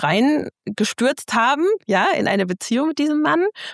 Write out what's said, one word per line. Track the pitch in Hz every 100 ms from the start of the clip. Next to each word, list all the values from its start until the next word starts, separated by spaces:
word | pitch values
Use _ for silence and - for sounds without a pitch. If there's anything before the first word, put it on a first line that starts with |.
| 151 190 269 302 - - -
reingestürzt | 208 214 - 247 294 -
haben, | 240 240 294 359 427 -
ja, | 190 254 359
in | -
eine | 202 185
Beziehung | 180 - 233 311
mit | 285
diesem | 294 302
Mann, | 302 320 392 - -